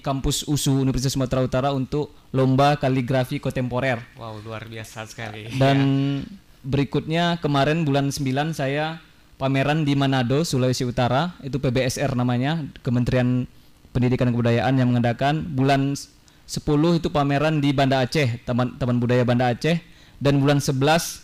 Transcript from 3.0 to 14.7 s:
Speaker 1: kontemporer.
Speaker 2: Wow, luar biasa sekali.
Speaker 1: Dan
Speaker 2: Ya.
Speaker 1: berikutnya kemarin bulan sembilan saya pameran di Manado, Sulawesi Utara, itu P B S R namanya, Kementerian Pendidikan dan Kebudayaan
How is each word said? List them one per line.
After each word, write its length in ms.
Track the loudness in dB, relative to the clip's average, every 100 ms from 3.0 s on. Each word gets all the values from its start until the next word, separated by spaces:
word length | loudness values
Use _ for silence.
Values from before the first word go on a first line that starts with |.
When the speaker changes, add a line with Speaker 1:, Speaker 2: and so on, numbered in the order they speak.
| 0 -2 -2 -4
Speaker 1:
kontemporer. 640 | -6 -4 -4 -4 -2 -4 -8 -16
Speaker 2:
Wow, 240 | -14 -14
luar 240 | -12 -12 -12
biasa 400 | -14 -14 -14 -14
sekali. 400 | -12 -12 -12 -8 0
Speaker 1:
Dan 240 | 2 4
Speaker 2:
Ya. 80 | 2 2 0 -4 -8 -16 -20 -16 -4
Speaker 1:
berikutnya 720 | -2 0 -2 -2 0 0 0
kemarin 480 | 0 2 2 2 0
bulan 240 | 0 0
sembilan 400 | -2 -2 -2 -2
saya 480 | -4 -4 -4 -4 -8 -16 -20 -20 -6
pameran 480 | -2 0 0 0 2
di 80 | 2
Manado, 480 | 2 2 2 0
Sulawesi 400 | 0 0 0 0
Utara, 560 | -2 0 0 0 -2 -6
itu 240 | -8 -4
P 80 | -2
B 160 | 0 0
S 80 | -2
R 160 | -2
namanya, 480 | 0 0 0 -2 -4 -6 -8
Kementerian 640 | -4 -2 0 2 2 0 -4 -10 -20 -20 -8 -2
Pendidikan 320 | 0 2 2
dan 80 | 2
Kebudayaan 380 | 2 2 2